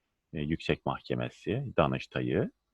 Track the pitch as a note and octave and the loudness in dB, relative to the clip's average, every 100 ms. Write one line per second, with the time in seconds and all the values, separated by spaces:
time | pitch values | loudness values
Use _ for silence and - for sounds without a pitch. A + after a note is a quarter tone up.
0 | _ _ _ D#2+ D2 D#2+ - D2 - C2+ | _ _ _ -6 -2 -2 0 0 0 -4
1 | - B1 A#1+ - - A2+ C3+ - D2 C2 | -4 -2 -2 -6 -4 -4 0 2 2 2
2 | - - B1 E2 F#3+ - _ | -4 -4 0 2 0 -4 _